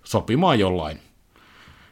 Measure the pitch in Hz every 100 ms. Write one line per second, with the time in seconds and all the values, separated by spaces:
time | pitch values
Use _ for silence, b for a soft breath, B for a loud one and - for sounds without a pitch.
0 | - 107 - 123 185 123 95 90 78 80
1 | - _ _ b b b b b b